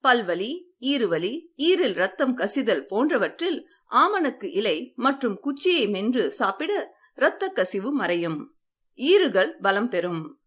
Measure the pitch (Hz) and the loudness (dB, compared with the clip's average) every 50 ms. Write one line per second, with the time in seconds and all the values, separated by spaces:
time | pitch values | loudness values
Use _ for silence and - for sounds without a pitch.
0 | - 269 247 240 214 175 170 175 190 233 294 370 359 _ _ _ 240 262 285 277 | 4 4 2 2 2 -2 -2 -2 -2 -6 -6 -10 -12 _ _ _ -2 -2 0 0
1 | 233 185 165 160 170 196 247 330 - - _ - 285 330 370 320 359 240 180 - | 2 0 0 0 -2 -4 -6 -6 -12 -14 _ -2 2 2 4 4 2 0 0 0
2 | 185 196 - - - - 247 247 175 208 - 285 240 214 190 147 - - 185 214 | -2 -2 0 -2 -2 0 0 -2 -2 -2 -2 -2 0 0 0 0 -2 -4 0 0
3 | 262 302 339 240 190 156 - - 330 381 330 - - _ _ _ _ _ - 247 | 2 2 2 0 0 -2 -2 -4 -4 -4 -4 -4 -6 _ _ _ _ _ 2 4
4 | 294 370 415 381 330 269 - - - 185 - 185 220 214 160 156 240 - _ - | 4 4 2 0 0 -2 -2 -4 -10 -4 -4 0 0 0 0 -2 -4 -10 _ -2
5 | 233 269 285 277 - 233 196 - - 285 277 277 - 359 359 330 240 202 208 190 | 0 0 0 0 -2 -4 -4 -4 -6 -6 -6 -2 0 2 2 2 2 0 -2 -2
6 | 202 220 247 254 185 135 - - 226 190 196 - 311 320 415 370 - - _ _ | -2 0 0 0 0 -2 -2 -2 -2 -2 -2 -4 -4 -4 -4 -4 -4 -8 _ _
7 | _ _ _ - - 320 349 - 392 370 381 - - - - 196 190 247 294 269 | _ _ _ 0 0 0 2 0 -6 -4 0 -2 -2 -2 -2 -6 -4 -2 -2 -2
8 | 196 175 175 175 170 165 160 147 - - _ _ _ _ _ _ _ _ _ - | 0 0 0 0 0 -2 -4 -6 -8 -12 _ _ _ _ _ _ _ _ _ -4
9 | 226 302 370 415 370 269 - 190 185 294 330 - 190 196 190 202 226 240 247 180 | 2 4 6 6 6 4 4 2 2 2 -2 -2 -2 0 0 0 0 0 0 -2
10 | 170 180 175 160 160 151 - _ _ | -2 -2 -4 -4 -6 -8 -14 _ _